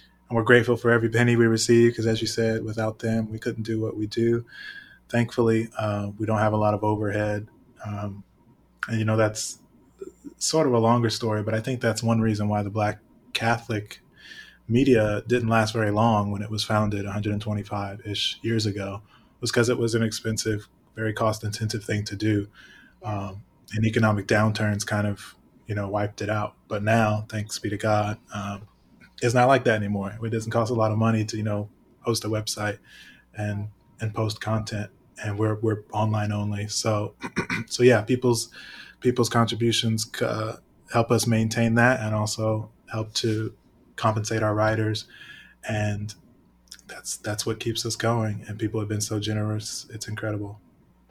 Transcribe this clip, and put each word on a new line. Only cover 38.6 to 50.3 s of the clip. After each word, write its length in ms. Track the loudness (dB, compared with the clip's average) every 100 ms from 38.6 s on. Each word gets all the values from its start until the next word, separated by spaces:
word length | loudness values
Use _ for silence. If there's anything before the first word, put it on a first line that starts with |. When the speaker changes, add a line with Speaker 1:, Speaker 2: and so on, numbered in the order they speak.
| -18 -18 -20 -2
Speaker 1:
people's 280 | 0 2 2
contributions, 840 | 4 2 2 0 2 0 -2 -4 -4
uh, 360 | -4 -2 -4 -8 _ _ _
help 180 | -2 2
us 160 | 2 4
maintain 480 | 2 2 2 2 6
that 240 | 4 4
and 140 | 0
also 560 | -2 -2 -2 -2 -2 -4 -14 -10
help 220 | -6 -6
to 400 | -2 -2 -2 -4 -10 _ _ _ -2
compensate 460 | 0 0 0 0
our 120 | 0
writers. 520 | 2 2 2 0 -2 -6 -18 -20 -20 -20 _ -6
And 460 | -2 -2 -2 -6 -12 -20 _ _ _ _ -20 -18
that's, 300 | -14 -12 -8
that's 300 | -6 -6 -4
what 140 | -4
keeps 260 | -4 -4 -4
us 100 | -2
going. 480 | 0 2 0 -4 -8
And 100 | -6
people 220 | -4 -4
have 80 | -4
been 120 | -4
so 180 | -4 -4
generous. 640 | -2 -2 -2 -4 -6 -12 -12
It's 180 | -12 -10
incredible. 520 | -8 -6